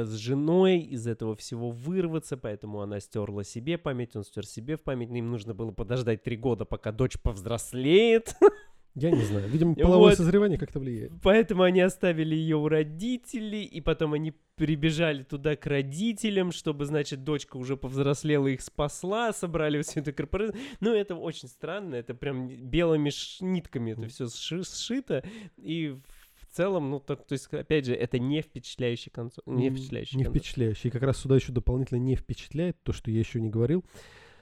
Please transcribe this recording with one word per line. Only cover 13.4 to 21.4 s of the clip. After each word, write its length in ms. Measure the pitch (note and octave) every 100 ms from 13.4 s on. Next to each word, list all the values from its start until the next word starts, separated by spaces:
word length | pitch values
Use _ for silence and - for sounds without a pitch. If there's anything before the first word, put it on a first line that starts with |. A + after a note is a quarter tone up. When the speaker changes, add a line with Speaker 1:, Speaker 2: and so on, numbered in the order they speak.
| G#3+ G#3
Speaker 1:
и 180 | G3+ D#3+
потом 320 | D#3 D#3 D#3+
они 200 | D3 D#3 - _ -
прибежали 680 | D3+ D#3 D#3+ D#3 E3 C#3
туда 320 | C#3 D3 D3+ D3
к 100 | -
родителям, 840 | C#3+ C#3 D3 A3+ G#3 A3 G3 F#3
чтобы, 340 | - E3 D3 C#3+
значит, 380 | D3+ D3 C3+
дочка 340 | C3+ D3 - C3
уже 200 | B2+ C#3
повзрослела, 680 | C3 C3+ C#3 C#3+ D#3 D3 C3+
их 140 | C3
спасла, 680 | - - D3 - F3+ G#3+ A#3
собрали 500 | G3+ F3+ E3 D3+ D3
всю 200 | - -
эту 120 | D3
корпорацию. 460 | C#3 D3+ F#3+ A3 G3+ C#4 B3
Ну, 120 | G#3
это 220 | G#3+ G3+ E3+
очень 320 | E3+ D#3